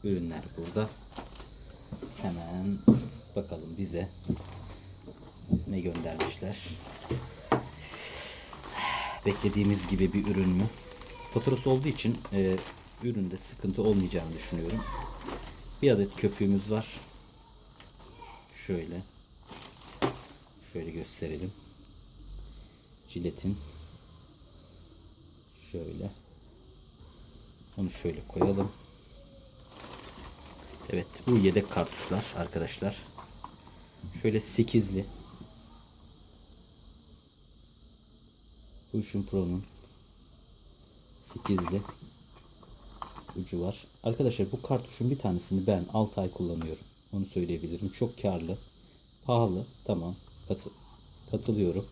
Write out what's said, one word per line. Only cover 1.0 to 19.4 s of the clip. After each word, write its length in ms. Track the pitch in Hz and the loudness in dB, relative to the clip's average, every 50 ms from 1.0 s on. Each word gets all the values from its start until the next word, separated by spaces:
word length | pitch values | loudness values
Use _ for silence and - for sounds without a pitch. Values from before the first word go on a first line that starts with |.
| - - - - - - - - - - - - - - - - - - - - - - - - | -18 -14 -12 -12 -12 -12 -12 -14 -14 -14 -16 -18 -16 -16 -16 -18 -14 -12 -10 -10 -10 -10 -8 -4
Hemen 560 | - 98 87 85 85 82 87 92 92 101 101 98 - - 113 - - - - - - - - | -2 -2 -2 -2 -4 -4 -4 -2 0 0 0 6 8 8 8 8 4 -2 -8 -12 -16 -6 -4
bakalım 380 | 104 95 - 85 78 80 80 82 95 | -4 -4 -4 -8 -8 -8 -8 -6 -6
bize 300 | 98 85 85 85 95 - - - - - - - - - - - - - - - - - - - - - - - - - - - - - - - - - | -4 -4 -2 -4 -4 -4 -6 -12 -4 -4 -4 -4 -4 -12 -12 -12 -12 -14 -14 -16 -16 -18 -18 -16 -16 -16 -16 -16 -18 -18 -18 -16 0 0 0 2 2 -2
ne 120 | 98 92 | -4 -2
göndermişler. 880 | 87 90 85 82 80 - - - - - - - - - - - - 247 247 - - - - - - - - - - - - - - - - - - - - - - - - - - - - - - - - - - - - - - - - - - - - - - - - - - | -2 -2 -4 -4 -4 -6 -2 -2 -2 -2 -2 -6 -6 -6 -6 -6 -8 -10 -10 -10 -10 -12 -12 -12 -6 -4 -4 -4 -4 -8 -14 -14 0 0 0 0 0 -6 -12 -14 -10 -8 -6 -6 -4 -2 -2 -2 -2 -2 -4 -8 -10 -12 -12 -12 -10 -6 -4 -2 0 0 0 0 -2 -4 -6 0 0
Beklediğimiz 640 | 101 98 - - 104 98 104 104 101 104 95 - - | 0 2 4 2 4 4 6 6 6 6 4 2 2
gibi 220 | - 90 95 90 | 4 4 4 4
bir 140 | - 101 98 | 4 2 2
ürün 220 | 104 98 95 92 92 | 4 4 4 6 6
mü? 180 | 90 180 202 113 - - - - - - - - - - - - | 6 6 4 2 0 -4 -12 -14 -12 -12 -12 -12 -12 -12 -12 0
Faturası 400 | - - - 143 131 123 - 135 | 0 2 4 4 2 4 4 4
olduğu 180 | 131 131 139 156 | 4 6 4 2
için, 300 | 123 - - 113 117 - - - | 0 2 2 0 0 0 -2 0
e, 240 | 101 98 95 95 92 92 - - - - - - - - | 2 4 6 6 4 2 0 -6 -10 -12 -16 -18 -14 -4
üründe 360 | - 123 120 104 95 90 92 95 | -2 -2 0 0 0 -2 -2 -6
sıkıntı 440 | - - - - - 98 95 - | -8 -12 -10 -4 -2 0 2 4
olmayacağını 500 | 98 110 104 98 92 87 95 87 80 80 | 6 6 6 6 4 4 0 -2 -2 -2
düşünüyorum. 480 | 80 80 - - 85 82 82 85 101 113 - - - - - - - - - - - - - - - - - - - - | -6 -6 -6 -4 -4 -2 -2 -2 -2 -2 -2 -4 -4 -6 -6 -6 -8 -8 -8 -6 -6 -6 -8 -10 -12 -12 -12 -14 -4 4
Bir 80 | - 139 | 8 8
adet 260 | 117 101 101 98 - | 8 8 6 2 2
köpüğümüz 540 | - - 101 - - 104 98 101 98 98 107 | 2 2 2 4 4 4 6 6 4 4 2
var. 300 | 107 107 110 - - - - - - - - - - - - - - - - - - - - - - - - - - - - - - - - - - - - | 0 0 0 -2 -8 -12 -12 -14 -18 -20 -20 -20 -20 -20 -20 -20 -20 -20 -20 -20 -20 -20 -20 -20 -18 -20 -20 -20 -18 -18 -18 -18 -18 -20 -20 -20 -20 -16 -4
Şöyle. 360 | - 95 85 80 80 85 90 98 - - - - - - - | -4 -2 -2 -2 -4 -8 -8 -10 -12 -18 -20 -20 -20 -20 -20